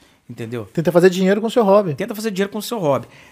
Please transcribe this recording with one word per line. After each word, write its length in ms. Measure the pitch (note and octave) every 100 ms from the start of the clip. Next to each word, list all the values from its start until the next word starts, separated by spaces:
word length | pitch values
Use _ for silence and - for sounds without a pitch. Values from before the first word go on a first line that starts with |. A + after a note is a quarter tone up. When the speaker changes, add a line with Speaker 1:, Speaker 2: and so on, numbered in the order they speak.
| _ _ -
Speaker 1:
Entendeu? 380 | A#2 A#2 A#2+ G#2
Speaker 2:
Tenta 180 | - E3
fazer 180 | F3 F#3
dinheiro 320 | F3+ F#3 G3+
com 60 | A3
o 40 |
seu 120 | B3
hobby. 320 | G#3 G3+ F#3+
Speaker 1:
Tenta 200 | C3+ G3+
fazer 160 | G#3+ A3
dinheiro 200 | F#3 G3
com 80 | A3
o 40 |
seu 160 | G#3 A#3+
hobby. 280 | D#3+ C3 A#2 - -